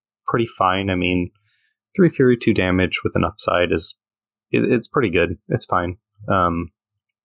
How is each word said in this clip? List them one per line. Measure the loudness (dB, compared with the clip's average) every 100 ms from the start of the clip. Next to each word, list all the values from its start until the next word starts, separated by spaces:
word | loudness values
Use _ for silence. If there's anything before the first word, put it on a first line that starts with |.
| _ _ -4
pretty | -2
fine. | -2 0 0 0 0
I |
mean, | 0 0 0 -2 _ _ _ _ _ _
three | 2 2
Fury, | 4 2 2
two | 2
damage | 0 2 2 0 -2
with | -4
an | -2
upside | -2 -2 0 2 2
is, | 0 -2 -4 _ _ _ _ _
it, | -2 0
it's | 0 -2
pretty | -2 0
good. | 0 0 -4 -6
It's | -4
fine. | -2 -2 -4 -8 _ _ -4
Um, | 0 0 -2 -8 _ _ _ _ _